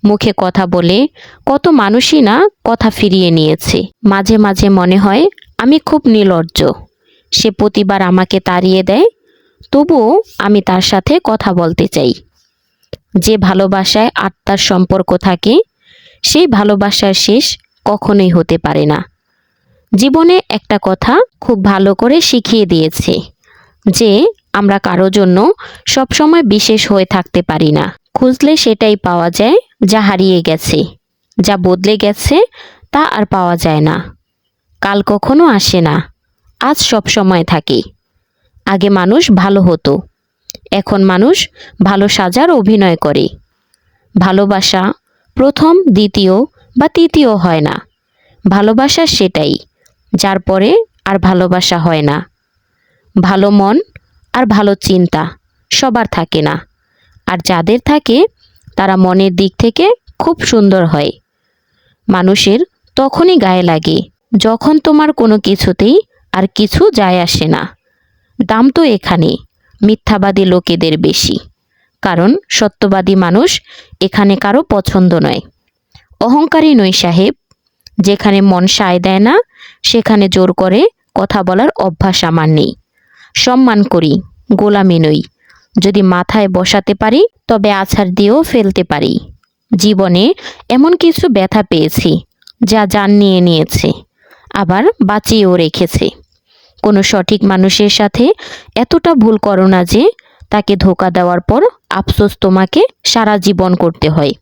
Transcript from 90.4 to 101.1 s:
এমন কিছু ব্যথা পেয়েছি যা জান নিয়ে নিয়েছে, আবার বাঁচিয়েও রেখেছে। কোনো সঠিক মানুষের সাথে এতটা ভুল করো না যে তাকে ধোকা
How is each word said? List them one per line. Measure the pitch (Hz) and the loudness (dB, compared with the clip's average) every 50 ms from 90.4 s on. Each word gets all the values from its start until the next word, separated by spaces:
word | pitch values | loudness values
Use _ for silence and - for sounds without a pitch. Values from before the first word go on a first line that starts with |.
| - - - - - _ | -8 -20 -20 -20 -6 _
এমন | 240 262 277 330 349 | 0 2 4 2 2
কিছু | 330 - 339 330 - - 349 | 2 2 0 2 2 0 0
ব্যথা | 233 196 190 190 - 214 | 0 0 0 0 0 -2
পেয়েছি | 202 - - 165 156 156 - - - 170 156 175 - _ _ _ _ _ _ _ | 0 0 0 0 0 0 -2 -2 -2 0 -2 -2 -6 _ _ _ _ _ _ _
যা | 233 185 220 220 208 | -2 0 2 0 0
জান | 185 185 208 202 196 202 208 | 0 0 -2 0 2 2 4
নিয়ে | 202 196 190 180 | 4 4 2 2
নিয়েছে, | 180 175 170 156 151 - - - - - - - - _ _ _ _ _ _ _ _ - | 2 2 2 0 -2 -2 -2 -2 -2 -2 -4 -6 -12 _ _ _ _ _ _ _ _ -6
আবার | - 196 202 165 185 190 240 381 466 _ | -4 -2 -2 0 0 2 2 0 0 _
বাঁচিয়েও | 226 190 208 214 - - 226 220 202 185 180 | -2 -2 -2 -4 -2 0 0 2 2 2 2
রেখেছে। | 175 165 156 - - 185 165 - - - - - - _ _ _ _ _ _ _ _ _ _ _ _ | 2 0 -2 -2 -4 -4 -2 -2 -4 -4 -4 -6 -10 _ _ _ _ _ _ _ _ _ _ _ _
কোনো | - 214 208 196 | -4 -2 0 0
সঠিক | 196 - - 202 180 - 220 196 214 | 0 0 -2 -2 -2 -2 -2 0 0
মানুষের | 196 190 185 185 190 185 - 208 208 | 0 2 2 0 0 2 0 0 0
সাথে | - - 208 202 _ - 240 302 453 - - - - - - - _ | 0 0 -2 -2 _ 0 0 0 0 -2 -6 -20 -20 -20 -20 -10 _
এতটা | - 240 _ - 330 _ 349 330 | -6 -2 _ -2 0 _ 2 2
ভুল | 269 214 226 214 214 | 2 4 2 2 0
করো | - 208 196 185 190 190 | 0 -2 0 2 2 2
না | 190 185 180 | 2 2 0
যে | 175 - 208 285 415 - _ _ _ _ _ - _ | 0 0 2 2 0 -2 _ _ _ _ _ -10 _
তাকে | - 208 202 - 202 | -4 -4 0 -2 -2
ধোকা | 180 - 190 180 - 190 185 | 0 0 0 0 0 -2 -4